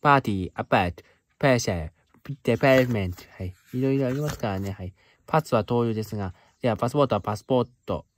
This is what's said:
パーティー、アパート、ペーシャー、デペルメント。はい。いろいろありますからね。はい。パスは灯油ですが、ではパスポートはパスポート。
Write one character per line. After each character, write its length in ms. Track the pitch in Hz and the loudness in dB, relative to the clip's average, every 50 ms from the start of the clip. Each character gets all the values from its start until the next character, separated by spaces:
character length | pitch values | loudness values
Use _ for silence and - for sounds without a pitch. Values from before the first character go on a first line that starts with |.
パ 160 | - 147 143 | 6 6 4
ー 40 | 135 | 4
テ 100 | - - | 4 0
ィ 140 | 104 95 92 | -4 -4 -4
ー、 60 | - _ | -6 _
ア 100 | - 107 | -10 -4
パ 120 | _ - | _ 2
ー 160 | 113 95 85 80 | 2 2 0 -4
ト、 100 | - - _ _ _ _ _ _ _ | -8 -18 _ _ _ _ _ _ _
ペ 80 | - 139 | 2 2
ー 100 | 127 117 | 2 2
シ 120 | - - 98 | 0 -2 -4
ャ 140 | 85 78 80 | -4 -6 -8
ー、 20 | _ _ _ _ _ _ _ - 139 - _ | _ _ _ _ _ _ _ -14 -14 -6 _
デ 120 | - 117 | -2 0
ペ 280 | 110 - 139 131 131 127 | 2 4 4 6 6 4
ル 40 | 123 | 2
メ 200 | 120 104 95 90 | 0 -2 -2 -4
ン 40 | 92 | -6
ト。 120 | - - - - | -8 -14 -20 -12
は 60 | - 95 | -10 -10
い。 100 | 92 92 _ _ _ - | -10 -10 _ _ _ -6
い 60 | 127 | -2
ろ 100 | 131 135 | -2 0
い 80 | 135 139 | 0 0
ろ 80 | 135 | 0
あ 40 | 123 | -2
り 100 | 127 143 | -2 -4
ま 100 | 151 151 | -4 -6
す 80 | 143 - | -6 -6
か 100 | - 110 | -6 -4
ら 120 | 98 95 | -4 -4
ね。 100 | 98 98 | -6 -6
は 140 | 98 - 92 | -8 -8 -12
い。 100 | 90 - _ _ _ _ _ _ | -14 -14 _ _ _ _ _ _
パ 140 | - - 160 | 0 0 0
ス 140 | 151 - - | 0 2 0
は 100 | 113 104 | 0 0
灯 160 | - 120 120 | 2 0 0
油 140 | 120 117 110 | 0 0 -2
で 100 | 110 107 | -4 -6
す 100 | - - | -6 -6
が、 180 | 107 101 92 - _ _ _ _ _ - | -6 -6 -6 -8 _ _ _ _ _ -2
で 60 | 123 | -2
は 80 | 110 | 0
パ 120 | - - 120 | 0 -2 -2
ス 40 | - | 2
ポ 100 | 143 143 | 2 2
ー 40 | 127 | 2
ト 80 | 113 | 2
は 40 | 101 | -2
パ 160 | - - 104 | -2 -4 -6
ス 60 | 101 - | -6 -2
ポ 200 | - 135 127 120 | 0 0 0 0
ー 60 | - _ _ _ | 0 _ _ _
ト。 220 | - 98 78 - _ _ | -8 -8 -8 -8 _ _